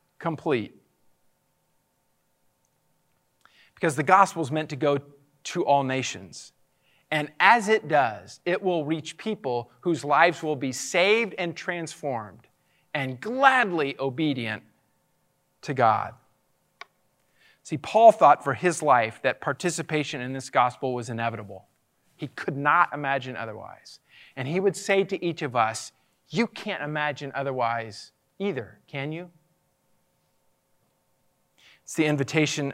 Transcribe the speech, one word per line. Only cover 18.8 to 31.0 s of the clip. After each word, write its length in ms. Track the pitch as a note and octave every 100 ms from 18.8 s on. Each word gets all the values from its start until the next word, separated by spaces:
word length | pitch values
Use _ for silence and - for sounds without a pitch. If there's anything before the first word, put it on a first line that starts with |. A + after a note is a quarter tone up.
life 400 | D3+ B2 A2+ -
that 180 | C3+ -
participation 800 | - C3+ F3+ D#3+ C#3+ D#3 C#3 C3+
in 120 | B2
this 180 | C3+ -
gospel 440 | C3+ B2 - C3
was 160 | B2 A#2
inevitable. 560 | A#2 A#2 A2+ G#2 F#2+ - _ _ _ _
He 140 | _ C#3
could 280 | - - C#3
not 360 | D3 E3 D#3+
imagine 440 | D3+ C#3+ C#3 C3 F#2
otherwise. 640 | A2+ G#2 - G1+ - - _ - - -
And 120 | C3
he 120 | F3
would 160 | G3 -
say 260 | - G3
to 180 | F#3+ G3
each 200 | E3+ D#3+
of 140 | D3 B2
us, 360 | A2 A2 - _ _ _ _
"You 180 | D#3+ A#3
can't 360 | - G#3 F#3
imagine 500 | D3 D3+ D3+ C#3 C#3+
otherwise 800 | B2+ C#3 C3 A#2 A#2 A2+ G2+ - _ _ _
either, 400 | G3 C3+ G2 - _
can 240 | C#3+ C#3+
you?" 220 | D#3+ F3 _ _ _ _ _ _ _ _ _ _ _ _ _ _ _ _ _